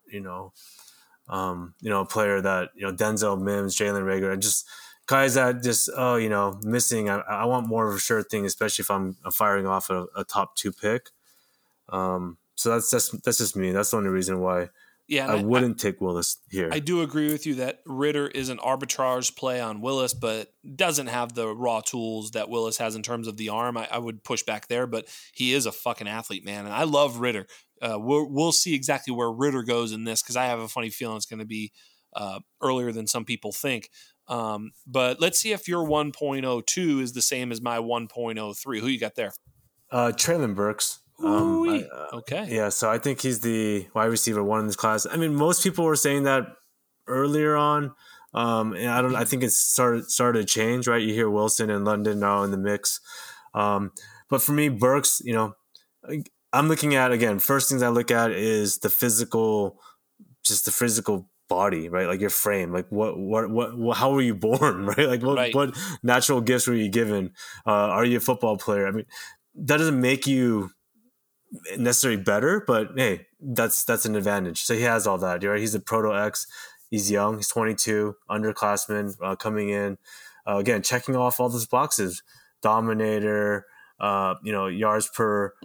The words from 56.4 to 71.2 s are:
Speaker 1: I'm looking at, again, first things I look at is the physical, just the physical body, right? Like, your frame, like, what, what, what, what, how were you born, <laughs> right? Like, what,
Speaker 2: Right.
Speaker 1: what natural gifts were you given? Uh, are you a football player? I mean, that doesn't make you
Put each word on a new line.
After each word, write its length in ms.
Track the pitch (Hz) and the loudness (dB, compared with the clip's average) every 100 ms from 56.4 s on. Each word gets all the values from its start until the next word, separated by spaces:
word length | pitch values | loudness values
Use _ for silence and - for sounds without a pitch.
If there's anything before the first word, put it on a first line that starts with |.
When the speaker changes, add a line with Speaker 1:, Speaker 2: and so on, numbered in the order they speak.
| _ | _
Speaker 1:
I'm 160 | 135 156 | 4 4
looking 280 | 156 147 135 | 4 4 4
at, 160 | 127 | 4
again, 280 | 120 117 101 | 4 4 2
first 300 | - 139 127 | 2 2 2
things 120 | 131 | 2
I 60 | 123 | 4
look 220 | 120 117 | 4 4
at 200 | 117 117 | 4 2
is 480 | 92 110 110 101 - | 2 2 2 0 0
the 100 | 107 | 0
physical, 920 | - 123 113 117 113 110 107 98 - - _ _ _ - _ | 2 2 2 2 2 2 2 0 -4 -20 _ _ _ -20 _
just 220 | - 101 - | 0 0 0
the 60 | |
physical 580 | - 120 110 107 98 92 _ - | 0 0 0 0 -2 -4 _ -2
body, 400 | 90 101 85 82 | 2 2 2 -2
right? 180 | 90 90 | 0 0
Like, 120 | 92 | 0
your 100 | 98 | 0
frame, 440 | - 104 101 87 | 0 0 0 0
like, 140 | 87 90 | -2 -2
what, 280 | 104 107 - | -2 -2 -2
what, 300 | 98 110 107 | -2 0 0
what, 260 | 113 113 117 | 0 -2 -2
what, 200 | 117 113 | 0 2
how 140 | 131 | 4
were 100 | 139 | 4
you 140 | 123 98 | 2 2
born, 500 | 107 131 147 92 101 | 2 4 4 2 0
<laughs> 120 | 104 | 2
right? 100 | 143 | 2
Like, 140 | 123 | 2
what, 160 | 127 139 | 2 2
Speaker 2:
Right. 180 | 123 131 | 2 2
Speaker 1:
what 220 | 139 117 196 151 | 0 -2 -10 -4
natural 380 | 123 127 123 131 | 2 4 4 2
gifts 260 | 117 123 127 | 4 2 4
were 60 | 117 | 2
you 140 | 107 | 2
given? 420 | 113 110 104 92 - - - - | 2 2 0 -2 -8 -18 -6 2
Uh, 60 | |
are 320 | 104 104 95 | 4 4 4
you 140 | 120 120 | 4 2
a 20 | |
football 380 | - 127 113 104 | 2 2 2 0
player? 280 | - 101 98 | 0 0 0
I 40 | |
mean, 140 | 107 - - - - _ - | -2 -6 -12 -18 -20 _ -6
that 220 | 143 147 | 2 4
doesn't 240 | 160 135 | 4 4
make 260 | 123 135 139 | 4 2 2
you 440 | 131 123 110 92 - _ _ _ _ | 2 4 2 -2 -8 _ _ _ _